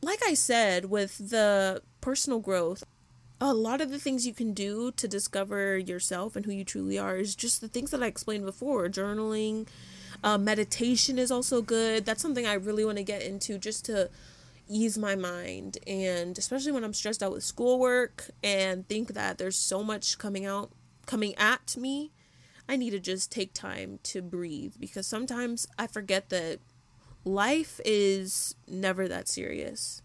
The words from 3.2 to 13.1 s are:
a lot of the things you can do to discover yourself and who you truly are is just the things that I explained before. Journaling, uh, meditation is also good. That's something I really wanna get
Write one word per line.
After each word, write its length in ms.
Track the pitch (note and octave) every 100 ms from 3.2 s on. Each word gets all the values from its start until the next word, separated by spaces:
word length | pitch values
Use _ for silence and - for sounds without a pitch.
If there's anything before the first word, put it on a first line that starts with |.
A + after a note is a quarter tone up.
| - -
a 140 | C#4
lot 300 | A#3 A3 A#3
of 80 | D4
the 80 | C#4
things 280 | C#4+ C4 A#3+
you 60 |
can 220 | A#3 A3+
do 360 | G3+ G3+ G#3 B3
to 140 | B3+ A3+
discover 680 | G3+ - G3+ G3 G3+ G3 F#3+
yourself 580 | F#3 F3+ - F3+ G#3
and 120 | G#3 G3+
who 60 |
you 120 | G3
truly 340 | G3 G3+ F#3+ G3
are 200 | G3 F#3
is 180 | G3+ G3
just 240 | A#3 -
the 80 | A3
things 220 | B3 C#4
that 120 | C#4+
I 40 | A#3+
explained 400 | G#3+ - G#3+ G3
before. 420 | G3 C4 C4 F3
Journaling, 800 | G3 G3 G#3 A3 G#3+ G#3+ A3 A3 - - - - -
uh, 140 | G#3 G#3
meditation 800 | G3+ G#3+ G#3 - A#3+ B3 - B3+
is 120 | B3
also 300 | B3 B3 B3
good. 460 | A3 A3+ A3+ A3 G#3
That's 160 | A3
something 240 | E4+ B3+ A#3
I 80 |
really 320 | G3+ F#3+ G#3+ G#3+
wanna 160 | G#3
get 180 | G3